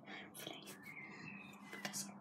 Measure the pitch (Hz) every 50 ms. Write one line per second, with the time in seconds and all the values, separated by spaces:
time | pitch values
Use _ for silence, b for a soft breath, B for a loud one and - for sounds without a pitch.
0 | - - - 381 - - - - - - - - - - - - - - - -
1 | - - - - - - - - - - - - - - - - - - - -
2 | - - - -